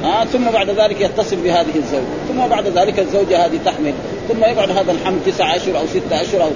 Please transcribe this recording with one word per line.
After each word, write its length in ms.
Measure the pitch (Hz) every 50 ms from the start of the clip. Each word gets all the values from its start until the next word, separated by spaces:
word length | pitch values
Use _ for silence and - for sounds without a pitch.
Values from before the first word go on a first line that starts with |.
| -
ها، 220 | 151 185 220 226
ثم 240 | 220 - 247 247 233 220
بعد 160 | 220 196 185
ذلك 320 | 202 202 214 214 202 -
يتصل 340 | 208 - - 220 208 - 202
بهذه 400 | 180 170 180 165 175 165 156 147
الزوجة، 280 | 156 139 120 143 135 127 - - - -
ثم 200 | - - 247 254 240
بعد 180 | 240 208 202
ذلك 320 | 202 175 180 190 208 202 202
الزوجة 460 | 190 147 160 202 196 165 185 170 175
هذه 140 | 165 156 165 -
تحمل، 280 | 190 - - 151 - 139 - - - - - - -
ثم 100 | 233 220
يقعد 320 | 220 226 240 220 196 190
هذا 200 | 180 196 190 170
الحمل 260 | 175 - - 190 190 175 -
تسعة 300 | 190 180 - 180 156 165
أشهر 220 | 180 - 190 175
أو 60 | 147 156
ستة 340 | 156 - 185 - - 175 156
أشهر 220 | 175 - 220 190 170
أو 60 | 156 143